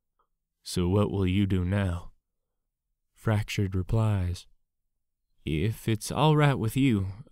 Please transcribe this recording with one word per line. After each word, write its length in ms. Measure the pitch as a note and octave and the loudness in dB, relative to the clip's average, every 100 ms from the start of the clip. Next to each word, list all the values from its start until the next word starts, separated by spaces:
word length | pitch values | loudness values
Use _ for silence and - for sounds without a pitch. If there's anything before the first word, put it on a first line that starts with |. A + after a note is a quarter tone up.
| _ _ _ _ _ _ | _ _ _ _ _ _
"So 240 | - - F2 | -8 -2 2
what 240 | G2+ G2+ | 2 2
will 160 | G2 F#2 | 0 0
you 180 | F#2+ G2 | 2 2
do 200 | F#2 F2+ | 0 0
now?" 480 | G2+ F#2+ E2+ - - _ _ _ _ _ _ _ _ _ | 0 0 -4 -8 -18 _ _ _ _ _ _ _ _ _
Fractured 640 | _ - G#2+ - - G2 F#2 | _ -2 -2 -2 -2 -2 -2
replies, 720 | F2+ A2+ A2 G2+ F2 F2 - _ _ _ _ _ _ _ _ _ | -2 0 2 0 -2 -6 -12 _ _ _ _ _ _ _ _ _
"If 460 | - D2+ G2+ A2 - | -4 -2 0 -2 -2
it's 220 | A2 - | -2 -2
all 260 | - D3+ D3+ | 0 2 4
right 180 | C#3+ C3 | 4 2
with 220 | A2+ B2 | -2 0
you, 300 | C3+ G#2 F#2+ G2 - | 2 2 0 -8 -16